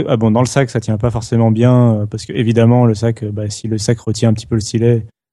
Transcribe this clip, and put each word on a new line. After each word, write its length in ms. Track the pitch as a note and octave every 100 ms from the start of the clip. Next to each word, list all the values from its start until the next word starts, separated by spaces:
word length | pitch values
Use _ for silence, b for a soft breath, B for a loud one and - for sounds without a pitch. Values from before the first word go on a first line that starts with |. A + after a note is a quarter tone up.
que, 20 | -
ah 60 | A#2
bon, 120 | A2
dans 100 | A2+
le 40 | B2
sac, 240 | C#3 C3+
ça 100 | A2+
tient 180 | - G#2+
pas 120 | A#2
forcément 420 | A2+ - A#2 A2+
bien, 440 | A2 B2 B2 A#2+ G#2+
euh, 40 | G#2
parce 200 | A2 -
que 80 |
évidemment, 520 | - A2+ A2+ A2+ B2 A#2+
le 80 |
sac, 300 | G#2+ A#2 A2+
euh, 80 | G#2+
bah, 180 | G#2 G#2
si 180 | - A2
le 100 | A2
sac 220 | B2 A#2
retient 300 | A2 G#2 A#2
un 40 |
petit 120 | G#2+ -
peu 100 | A2+
le 60 |
stylet, 440 | G2+ A2+ A#2 A#2 A2 _ _